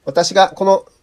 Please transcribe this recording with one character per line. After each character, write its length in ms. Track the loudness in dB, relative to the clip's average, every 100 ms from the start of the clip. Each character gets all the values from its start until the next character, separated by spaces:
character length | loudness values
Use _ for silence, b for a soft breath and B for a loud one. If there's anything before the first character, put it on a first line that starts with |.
| -6
「私 300 | -4 -2 0
が、 140 | 0
こ 160 | 0 -2
の、 200 | -2 -4 _